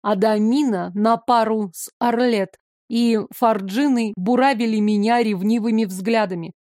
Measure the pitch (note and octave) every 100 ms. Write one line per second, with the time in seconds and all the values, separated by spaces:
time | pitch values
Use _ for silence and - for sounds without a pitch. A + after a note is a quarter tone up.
0 | G#3 G3+ A3 G#3+ G#3+ C4+ C#4+ G3 F3+ F#3
1 | A3 A3+ - A#3+ A3 A3 G3+ - - _
2 | A#3+ A#3 B3 A3 F#3+ _ _ _ _ A3+
3 | A#3+ A3 F#3 - A#3 G#3+ F#3+ G#3 C#4+ B3
4 | A3 G3 F#3 B3 C4+ B3 A#3 A3 G#3 G#3
5 | G#3 A#3+ A3+ G3 G3+ A#3 A3 A3 G#3+ F#3
6 | F#3+ A3+ G#3 F3+ E3 -